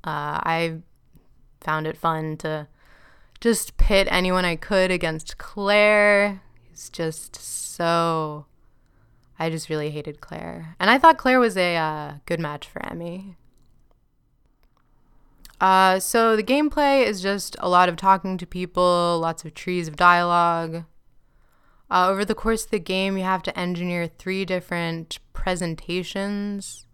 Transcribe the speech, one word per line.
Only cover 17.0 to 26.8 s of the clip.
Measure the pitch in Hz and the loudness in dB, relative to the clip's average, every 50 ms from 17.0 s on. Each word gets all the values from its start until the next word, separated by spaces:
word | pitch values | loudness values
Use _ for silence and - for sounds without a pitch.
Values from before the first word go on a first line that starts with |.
| 247 | 2
is | 214 214 185 | 2 0 -2
just | 180 196 202 202 - - - - | -4 -4 -4 -4 -6 -10 -10 -6
a | - 180 | -2 2
lot | 180 180 180 180 | 4 6 4 4
of | 170 | 2
talking | 165 185 190 190 185 170 190 185 180 | 0 4 4 4 4 2 -6 -6 -6
to | 175 | -8
people, | - - 180 180 175 _ 180 180 180 175 175 175 175 170 170 | -10 -8 -8 -8 -6 _ 2 2 4 4 4 2 0 0 0
lots | 165 165 165 165 - | -2 -4 -4 -6 -12
of | 160 - | -16 -16
trees | - - - 180 180 170 160 | -12 -8 -6 -4 -4 -4 -6
of | 151 | -2
dialogue. | 147 180 175 175 175 175 175 175 175 170 170 170 165 170 165 160 165 165 - _ - _ _ _ - _ _ _ _ _ _ _ _ _ _ _ _ _ _ | 4 6 6 6 6 4 2 2 2 2 2 2 0 -4 -6 -8 -10 -12 -14 _ -20 _ _ _ -20 _ _ _ _ _ _ _ _ _ _ _ _ _ _
Uh, | - 185 185 180 | 2 2 4 2
over | 196 190 208 | 2 0 0
the | 185 220 | -2 -4
course | - - 220 226 220 - | -2 0 -2 -2 -2 -2
of | - | -4
the | - 208 | -6 -6
game, | 165 - 185 185 190 196 196 | -4 -2 -2 -2 0 -2 -2
you | 190 185 | -2 -2
have | 185 190 185 165 | -2 -2 -2 -4
to | - - - | -6 -6 -4
engineer | 180 180 180 170 180 180 175 175 170 | -4 -4 -4 -4 -4 -4 -4 -4 -4
three | 165 - _ - 190 190 190 196 | -6 -8 _ -8 -6 -4 -4 -4
different | 175 185 180 175 - 180 170 170 165 165 165 165 _ - - _ _ _ | -2 -4 -4 -4 -4 -6 -4 -4 -4 -6 -6 -8 _ -14 -16 _ _ _
presentations. | - - 190 185 170 180 170 165 160 - - 170 180 180 - - 196 196 202 208 202 202 208 202 202 190 - - - | -4 -2 -2 -2 -2 -2 -6 -6 -8 -8 -6 -6 -6 -6 -6 -6 -6 -4 -4 -4 -4 -6 -6 -8 -8 -10 -14 -16 -18